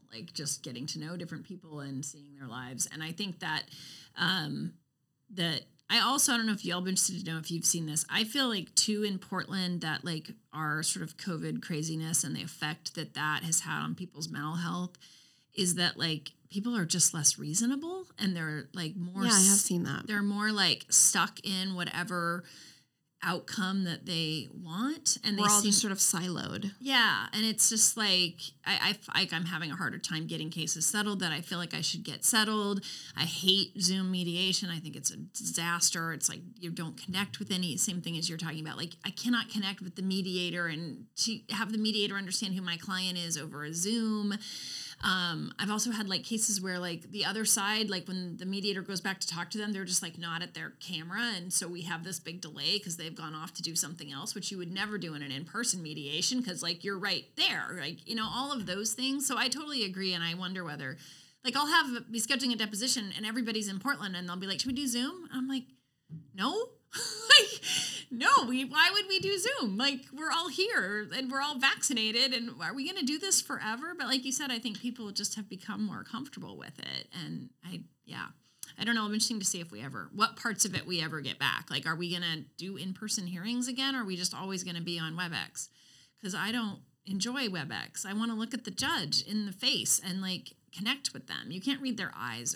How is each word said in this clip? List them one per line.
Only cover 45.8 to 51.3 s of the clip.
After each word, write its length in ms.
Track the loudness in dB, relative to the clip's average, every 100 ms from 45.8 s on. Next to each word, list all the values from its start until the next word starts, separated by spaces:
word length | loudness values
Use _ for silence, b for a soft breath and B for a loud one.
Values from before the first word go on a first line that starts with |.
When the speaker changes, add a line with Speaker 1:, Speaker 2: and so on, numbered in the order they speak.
| 0
Speaker 1:
had, 180 | -2 -2
like, 140 | -2
cases 380 | -2 0 2 0
where, 180 | -2 -2
like, 320 | -2 -6 -6
the 140 | -2
other 200 | -2 2
side, 460 | 4 4 4 2 2
like, 160 | -2 -2
when 300 | -4 -4 -6
the 100 | -4
mediator 360 | 0 0 0
goes 180 | -2 -2
back 180 | -2 -2
to 60 | -4
talk 240 | -4 -4
to 80 | -4
them, 140 | -2
they're 120 | -2
just, 160 | 0 0
like, 160 | -2 -6
not 260 | -6 -4
at 120 | -6
their 160 | -8 -10 -12
camera. 540 | -8 -8 -4 -2 -2